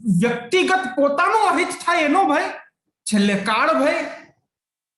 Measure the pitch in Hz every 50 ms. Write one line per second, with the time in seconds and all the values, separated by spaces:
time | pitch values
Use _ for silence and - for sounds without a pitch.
0 | 233 220 175 175 233 233 240 - - - 370 370 - 370 370 370 - - - 285
1 | 277 285 - 339 349 392 440 453 415 392 285 330 359 - - - - 339 349 339
2 | 302 285 311 392 392 302 285 320 381 - - - - _ _ _ _ _ _ _
3 | - - 214 202 196 202 196 190 185 226 214 233 285 311 311 262 269 311 339 330
4 | 302 - - - - - _ _ _ _ _ _ _ _ _ _ _ _ _